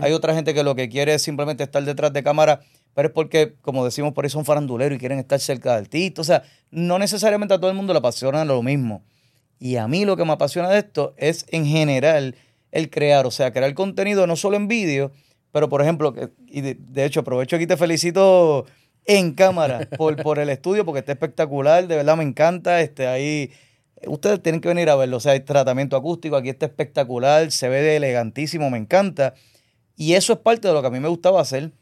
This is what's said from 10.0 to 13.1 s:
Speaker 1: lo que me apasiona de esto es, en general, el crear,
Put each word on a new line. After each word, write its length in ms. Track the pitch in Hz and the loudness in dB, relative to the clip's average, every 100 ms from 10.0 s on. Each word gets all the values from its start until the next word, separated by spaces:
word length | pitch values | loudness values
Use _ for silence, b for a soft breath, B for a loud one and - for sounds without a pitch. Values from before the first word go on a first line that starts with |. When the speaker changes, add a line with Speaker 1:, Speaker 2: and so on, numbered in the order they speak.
| 208 | 0
Speaker 1:
lo 100 | 170 | 0
que 100 | 165 | 0
me 80 | |
apasiona 360 | 147 147 175 180 | 0 -2 -2 0
de 80 | 208 | 0
esto 360 | 202 147 139 - | 0 -4 -4 -2
es, 280 | 147 170 - | -2 -2 -4
en 160 | 165 147 | -2 0
general, 680 | 156 151 131 151 151 131 - b b b | 2 2 2 2 2 -2 -10 b b b
el 180 | 160 151 | -6 -4
crear, 340 | 151 147 | -2 4